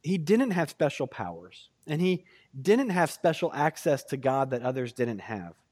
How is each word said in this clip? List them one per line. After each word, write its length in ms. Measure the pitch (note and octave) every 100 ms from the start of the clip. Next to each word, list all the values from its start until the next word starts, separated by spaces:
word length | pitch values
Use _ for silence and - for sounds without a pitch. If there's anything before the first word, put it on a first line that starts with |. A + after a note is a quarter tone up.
he 160 | D3+ F#3+
didn't 320 | D3+ A3 C4
have 180 | F3+ D#3
special 380 | - D3+ - B2+
powers, 640 | - F#2 E2+ F2+ - - _ -
and 160 | D3+
he 220 | F#3 F3+ _ _ _ C3+
didn't 300 | C3+ A3+ C4
have 200 | F3+ E3
special 400 | - F3 D#3 E3
access 480 | - D#3 - E3 C3+
to 140 | - C3+
God 320 | C3 C3+ C3+
that 120 | B2+
others 300 | B2 C3 B2
didn't 280 | A#2+ A#2+ G#2
have. 340 | - G#2+ E2+ D#2+ _